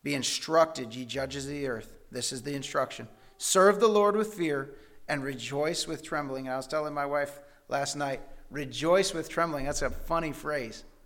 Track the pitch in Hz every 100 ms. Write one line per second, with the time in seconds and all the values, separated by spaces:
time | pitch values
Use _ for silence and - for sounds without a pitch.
0 | 143 143 123 - - 160 160 160 120 120
1 | 123 131 135 139 139 147 139 113 - -
2 | - 123 120 135 127 139 135 147 131 -
3 | 117 - - _ - 190 196 196 220 208
4 | 208 208 214 - 165 143 123 - - -
5 | - 147 135 131 117 139 151 165 - 156
6 | - 156 143 131 131 131 135 156 151 147
7 | 143 147 143 - - - _ 139 139 147
8 | 143 135 - - - 139 135 120 156 185
9 | 190 165 160 - 170 143 139 147 131 -
10 | - 165 160 139 147 147 117 107 - _